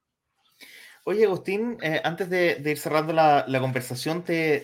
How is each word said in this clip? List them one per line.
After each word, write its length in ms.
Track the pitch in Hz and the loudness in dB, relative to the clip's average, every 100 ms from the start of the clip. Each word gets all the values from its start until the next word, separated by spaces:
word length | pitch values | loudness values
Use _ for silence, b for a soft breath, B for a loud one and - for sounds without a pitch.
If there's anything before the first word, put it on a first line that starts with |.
| _ _ _ _ B B B B B B | _ _ _ _ B B B B B B
Oye, 220 | - 208 208 | -4 2 2
Agustín, 520 | 180 - 202 233 233 | 2 -2 -4 -4 -4
eh, 180 | 156 156 | -2 -2
antes 260 | 156 170 180 | -2 -4 -2
de, 280 | 180 175 139 | 2 2 0
de 140 | 147 | -2
ir 60 | 147 | -4
cerrando 340 | 165 151 156 | 0 0 0
la, 320 | 165 156 143 - | 4 6 4 2
la 120 | 131 | -2
conversación, 640 | 131 127 - 123 156 170 | 0 -4 -6 -6 -4 -4
te, 360 | 175 165 160 139 | -2 -2 0 0